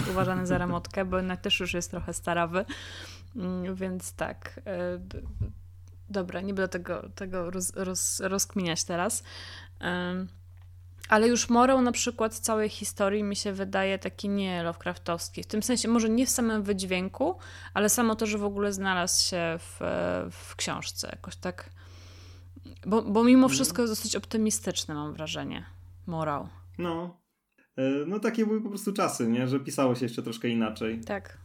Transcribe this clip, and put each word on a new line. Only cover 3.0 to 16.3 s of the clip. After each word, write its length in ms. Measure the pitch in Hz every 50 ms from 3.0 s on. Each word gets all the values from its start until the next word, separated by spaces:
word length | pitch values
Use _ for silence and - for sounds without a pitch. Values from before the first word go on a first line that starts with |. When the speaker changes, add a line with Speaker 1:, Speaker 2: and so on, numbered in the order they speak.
| - - - - - - -
Speaker 1:
Mm, 380 | 233 180 180 185 180 180 185 190
więc 380 | 185 190 190 185 185 - - -
tak, 480 | - - - - - - - - - -
e, 340 | 208 190 175 180 180 180 180
d-, 220 | 185 185 - - - - - -
d-, 100 | - - - - - - - - - - - - - -
dobra, 300 | 202 196 180 180 190 175
nie 140 | 190 196 196
będę 140 | 190 185 180
tego, 400 | - 180 175 180 170 - - 190 -
tego 360 | - 202 185 185 180 170 175
roz-, 220 | 185 185 175 - -
roz-, 440 | - 190 185 185 180 - - - -
rozkminiać 640 | 190 190 190 196 - - - 202 180 170 160 - -
teraz. 380 | - 175 170 180 220 - - - - - - - - - - - - - -
Em, 480 | - 180 180 180 180 180 180 185 190 180 - - - - - - - - - - - - - - - -
ale 200 | 214 214 220 240
już 200 | 240 226 - -
morał 340 | 240 233 247 254 269 262 247
na 100 | 247 247
przykład 420 | - - 247 233 - 220 220 220
całej 340 | - - - 220 214 214 208
historii 540 | - - 214 - - - 202 196 202 214 208
mi 140 | 202 202
się 160 | - - 208 190
wydaje 460 | 190 196 190 196 190 190 190 196 185
taki 300 | - 196 - - - 202
nie 340 | 202 202 196 190 180 175 170
lovecraftowski. 800 | 170 170 - - 180 175 - - - 170 170 - - - - 175
W 40 |
tym 160 | - - 214 208
sensie 260 | - 247 226 - 226
może 200 | 233 233 220 220
nie 180 | 220 240 262
w 40 | -